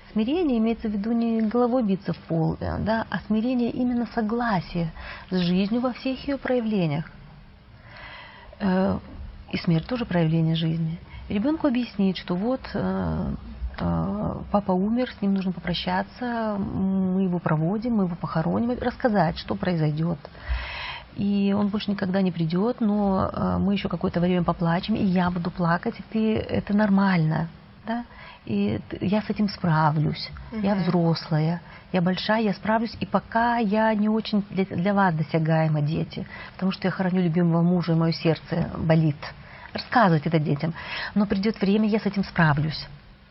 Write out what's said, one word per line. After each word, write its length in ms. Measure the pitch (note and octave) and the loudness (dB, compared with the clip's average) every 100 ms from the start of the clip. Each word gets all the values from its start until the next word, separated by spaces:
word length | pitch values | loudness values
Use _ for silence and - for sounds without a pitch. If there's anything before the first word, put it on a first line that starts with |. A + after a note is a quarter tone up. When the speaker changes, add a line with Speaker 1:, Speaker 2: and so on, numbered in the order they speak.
| - | -6
Speaker 1:
Смирение 480 | G#3 A3+ E4+ D#4+ A#3 | -2 0 2 2 4
имеется 300 | A3+ A3 A3+ | 2 0 -2
в 20 | |
виду 200 | G#3 A3 | -2 0
не 280 | A#3 A#3 A3+ | 0 2 2
головой 400 | G#3+ A#3+ B3 B3+ | 2 2 2 2
биться 300 | G#3+ F#3+ - | 2 0 -2
в 40 | D#3+ | -6
пол, 400 | - D#3+ D#3+ F3+ | -2 0 0 0
э, 180 | - D#2+ | -4 -2
да, 260 | G3+ A3 - | 0 -2 -2
а 100 | F3+ - | -6 -2
смирение 440 | A3 A#3+ B3+ A#3+ | 0 0 0 0
именно 340 | - B3 A#3+ A3+ | 0 -2 0 -2
согласия 800 | - G#3+ A#3 A#3 F#3 - F3 E3 - - - - | -2 -2 -2 0 0 -2 -4 -4 -6 -14 -14 -4
с 60 | F#3 | 0
жизнью 440 | F3 F#3 G3+ A#3+ | 2 2 2 0
во 120 | B3+ | -2
всех 340 | - C4+ C4 - | -2 -6 -4 -4
ее 100 | C4+ | -6
проявлениях. 680 | - B3 A3 G#3 E3 C#3+ - - - - - - - - - - - - - - - - | -2 0 0 0 0 -2 -6 -14 -20 -20 -20 -20 -20 -20 -20 -18 -18 -18 -18 -20 -20 -4
Э, 400 | G3+ F#3 G3 - - - - - - | 0 2 2 0 -6 -12 -14 -14 -8
и 60 | - | -4
смерть 300 | - E3 - | 2 0 0
тоже 180 | B3 A#3+ | -4 -2
проявление 500 | F3+ D#3+ E3 D#3+ D#3+ | 2 2 4 2 2
жизни. 440 | D#3+ E3 D#3+ E3+ - - - | 0 0 -2 -4 -10 -16 -6
Ребенку 380 | G3+ C4 D#4 D4 | -2 0 0 0
объяснить, 500 | A#3+ A#3 - F#3+ F3+ | 0 -2 0 0 0
что 180 | - F3+ | -4 -2
вот, 260 | A3+ C4 - | -2 -4 -4
э, 600 | G3+ F#3 F#3+ F3 D#3+ - - - - - - | -4 -2 -2 -2 -2 -4 -6 -10 -8 -8 -4
э, 540 | E3+ - E3+ G3+ - D#2+ - | -2 0 0 -2 -4 -6 -2
папа 200 | G3+ G3+ | -2 0
умер, 360 | F#3 G3+ A#3+ B3 - | 0 2 0 -2 -2
с 40 | |
ним 120 | G3 | 0
нужно 180 | G3 F#3 | 0 0
попрощаться, 1040 | F3 F3+ E3 - F#3 G3 - B3 A#3 A3 G3+ | -4 -4 -4 -2 -2 -4 -6 -6 -2 -2 -2
мы 640 | G3+ - F#3+ F#3+ F#3 F#3 | -4 -2 0 2 2 2
его 160 | F#3+ F3 | 2 0
проводим, 560 | - D#3 D#3+ G#3+ A#3+ A3 | 0 0 2 0 0 0
мы 80 | |
его 120 | F#3 F3 | 0 -2
похороним, 560 | D#3+ E3 E3+ G3 A#3 B3 | -4 -2 0 0 0 -2
рассказать, 560 | B3 - B3+ G#3 D#3+ - | -4 0 2 4 2 0
что 160 | - G3 | -6 -2
произойдет. 640 | - E3+ D#3 D3+ E3 D#3+ - - - - - - - - - - | 0 2 2 2 -2 -2 -8 -16 -6 -6 -6 -8 -10 -10 -12 -4
И 380 | G3+ G3+ G3 G3+ | 0 2 2 2
он 100 | G#3 | 2
больше 220 | G#3 - | 0 -2
никогда 300 | G3+ F#3+ F#3+ | -2 0 2
не 100 | F#3 | 2
придет, 500 | E3+ E3 F3 A3+ B3 | 2 0 2 0 0
но, 480 | G#3+ G#3 G3+ F#3+ - | 0 2 2 2 0
э, 260 | - F#3 F3+ | 0 0 2
мы 140 | F#3 | 2
еще 140 | G3+ G3 | 0 -2
какое-то 300 | E3+ F#3 F3 | -2 -2 2
время 240 | F3 F3+ | 2 2
поплачем, 520 | E3+ E3+ E3+ E3+ G3+ G#3+ | 2 0 0 0 0 0
и 80 | |
я 260 | G3+ F3+ F3+ | 2 2 2
буду 220 | F3+ F3 | 0 -4
плакать, 480 | F3 E3+ E3+ A#3 - | 0 0 2 0 -6
и 40 | - | -6
ты, 240 | A3 A3 A3 | 0 2 0
это 360 | - G3+ - G#3 | 0 -2 0 2
нормально, 720 | G#3+ G3 G3 F3+ D#3 D#3 E3 - - - - | 4 4 4 4 2 0 -2 -8 -20 -14 -6
да? 160 | A#3 A#3+ - - - - | -6 -6 -14 -20 -16 -4
И 340 | G#3 G3+ G#3 - | 0 0 -2 -6
т-, 80 | - | -4
я 200 | F#3+ G#3+ | 0 0
с 80 | G#3 | 0
этим 180 | G#3+ G#3 | -2 -2
справлюсь, 840 | - F3 D#3 D#3 D#3 D#3 D#3 - - - | 0 2 4 4 4 0 -2 -8 -12 -10
я 220 | A3 G3 | -4 0
Speaker 2:
Мгм. 100 | G3+ | 2
Speaker 1:
взрослая, 800 | F3 F3 E3 D#3+ - D#3 D#3 E3+ - - - | 2 2 2 0 0 0 0 -2 -8 -20 -4
я 80 | F#3 | 0
большая, 400 | F3 F3+ - A3 | 0 0 0 0
я 120 | G#3+ | 0
справлюсь, 440 | F#3 G#3 A3 A3+ - | -2 0 0 0 -6
и 60 | F#3+ | -2
пока 520 | F#3+ - A3+ A#3+ A#3+ | -2 -2 0 2 2
я 360 | G#3+ G#3+ A3 A3 | 2 2 2 2
не 140 | G#3 | 2
очень 340 | A3 G#3+ G#3 G3 | 0 0 -2 -2
для, 160 | F3+ F#3+ | -2 -2
для 280 | F3+ F#3+ | 0 2
вас 200 | G3+ F#3+ D#3+ | 4 4 2
досягаема, 680 | D#3 D#3+ D#3 D#3+ D#3+ D#3 | 0 0 2 4 4 2
дети, 440 | D3 D#3+ D#3+ - G3 - - | 0 0 -4 -6 -10 -12 -16
потому 180 | - F#3 | -4 -2
что 160 | - F#3 | 0 -2
я 40 | |
хороню 300 | F3 F#3 F#3 | 0 0 2
любимого 400 | F3 E3+ E3+ E3 | 2 4 4 4
мужа, 320 | E3+ F3+ E3+ | 4 4 2
и 20 | E3 | 2
мое 160 | E3 | 2
сердце 580 | D#3+ E3 D#3 - E3 - - | 2 0 0 -2 -4 -2 -2
болит. 400 | E3 D#3+ D#3+ C#3+ - - - - - | 4 4 4 0 -8 -14 -18 -18 -14
Рассказывать 520 | - - B3+ G3+ D#3+ D#3+ | -12 0 4 6 4 2
это 120 | E3 | 2
детям. 340 | D3+ C#3+ E3 E3 - - - G3+ | 2 0 -2 -4 -8 -8 -4 0
Но 100 | G#3 | 2
придет 360 | G3 G#3+ G#3+ | 2 0 2
время, 260 | F#3+ G#3+ A3 | 2 4 2
я 120 | G#3+ | 2
с 80 | G#3 | 0
этим 160 | G3 | -2
справлюсь. 640 | F#3 - D#3+ D3 D#3 - - - - - - | -2 2 4 4 0 -4 -10 -16 -20 -20 -20